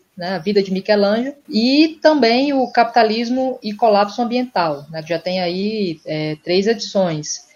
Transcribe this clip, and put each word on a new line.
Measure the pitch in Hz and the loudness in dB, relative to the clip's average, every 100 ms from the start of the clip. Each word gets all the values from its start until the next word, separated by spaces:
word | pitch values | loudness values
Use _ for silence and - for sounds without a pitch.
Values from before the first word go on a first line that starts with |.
| _ - | _ -10
né, | 175 185 | -6 -4
A | |
Vida | 170 202 | 0 0
de | 196 | 0
Michelangelo, | 190 190 208 202 226 262 294 - | -2 0 2 2 0 -2 -8 -6
e | 214 240 277 320 - | 0 2 4 2 4
também | 311 302 226 240 285 | 2 4 4 2 2
o | 277 247 | 0 0
Capitalismo | - 233 247 220 220 233 254 262 254 | 0 2 4 2 2 -2 -2 -2 -4
e | 214 | -8
Colapso | 208 233 202 208 - | 0 4 4 2 -2
Ambiental, | 233 247 247 196 165 143 143 | -2 -2 -2 -2 -2 -4 -8
né, | 160 | -10
que | 156 | -6
já | 165 | -4
tem | 180 185 | -4 -4
aí, | 175 185 208 220 190 156 - | -2 -2 -4 -2 -4 -6 -8
é, | 156 156 156 | -6 -4 -6
três | 165 180 196 | -2 0 0
edições. | 220 - 202 185 151 147 - _ | -2 -4 -2 -2 -2 -8 -12 _